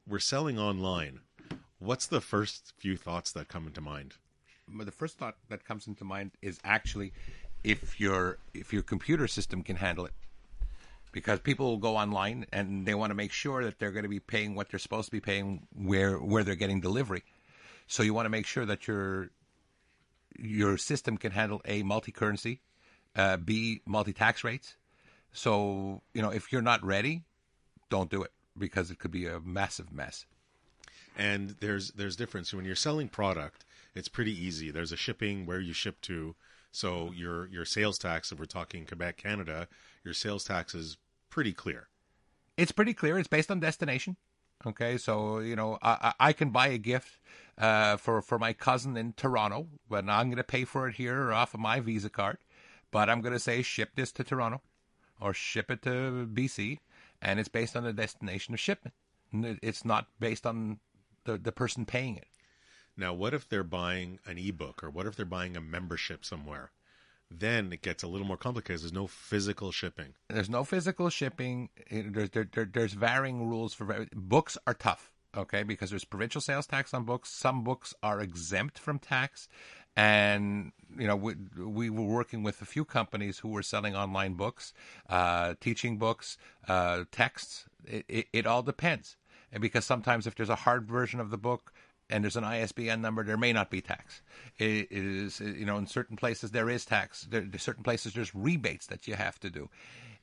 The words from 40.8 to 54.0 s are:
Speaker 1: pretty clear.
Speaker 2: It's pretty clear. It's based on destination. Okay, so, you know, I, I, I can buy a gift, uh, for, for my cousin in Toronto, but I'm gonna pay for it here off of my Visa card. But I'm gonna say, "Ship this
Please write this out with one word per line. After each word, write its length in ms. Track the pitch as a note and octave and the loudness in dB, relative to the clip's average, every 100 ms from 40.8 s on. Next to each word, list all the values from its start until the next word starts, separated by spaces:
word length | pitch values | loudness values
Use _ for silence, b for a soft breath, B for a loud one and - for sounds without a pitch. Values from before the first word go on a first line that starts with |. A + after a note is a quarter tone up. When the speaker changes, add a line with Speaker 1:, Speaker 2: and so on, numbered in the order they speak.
| D#2+ D2+ _ _ _ | -8 -12 _ _ _
Speaker 1:
pretty 200 | - A#2+ | 0 0
clear. 360 | - - - - _ _ _ _ _ _ - | 0 -6 -6 -10 _ _ _ _ _ _ 2
Speaker 2:
It's 160 | E3+ | 2
pretty 220 | - G#3+ | 4 2
clear. 240 | G#3+ D3+ F#3 | 4 2 2
It's 120 | E3+ | 4
based 200 | D#3 D#3 | 2 4
on 100 | F#3+ | 2
destination. 560 | D#3 - D#3 - - F#3 _ _ _ _ | 0 0 0 0 -2 -6 _ _ _ _
Okay, 340 | A#2 G#2 A#2+ B2 | -6 -2 0 0
so, 420 | - G#2+ G#2+ A2 | 2 2 2 0
you 160 | A2+ A2+ | 0 0
know, 240 | A2 A2 | 0 2
I, 320 | A#2 A2+ A#2 - | 4 4 4 6
I, 80 | C#3+ | 6
I 60 | |
can 180 | D#3 D3 | 8 4
buy 160 | A#2+ C3+ | 6 6
a 100 | B2 | 4
gift, 420 | A2 B2 - - B B B - | 2 0 0 -14 B B B 2
uh, 400 | A2 G#2+ G#2+ G#2 | 6 8 6 4
for, 240 | - A2+ | 4 2
for 160 | - A#2 | 2 2
my 160 | A2+ | 2
cousin 420 | A2+ - B2+ C3 A#2 | 2 4 4 2 -2
in 180 | A#2 | -2
Toronto, 540 | A2 C3+ B2 G#2+ G#2+ E3 D3 _ | -2 2 4 2 0 -6 -14 _
but 180 | G#2 G2 | -2 4
I'm 220 | G#2 B2+ | 4 4
gonna 140 | A#2+ | 2
pay 220 | B2 B2+ B2+ | 0 0 0
for 220 | C3+ B2+ | -2 -2
it 80 | A2 | -2
here 360 | B2 B2+ C3 | -2 0 2
off 240 | A2 A#2+ A2 | 4 2 2
of 40 | |
my 180 | A2 B2+ | 0 2
Visa 320 | A#2 A2 G#2 | 2 0 -2
card. 260 | - G2 E3+ _ B B B B | 0 0 -2 _ B B B B
But 180 | G#2+ G#2 | 2 4
I'm 120 | A#2+ | 4
gonna 180 | A#2 B2 | 2 0
say, 240 | - A#2+ | 0 0
"Ship 260 | B2+ - A2 | 0 -2 -2
this 160 | - | -2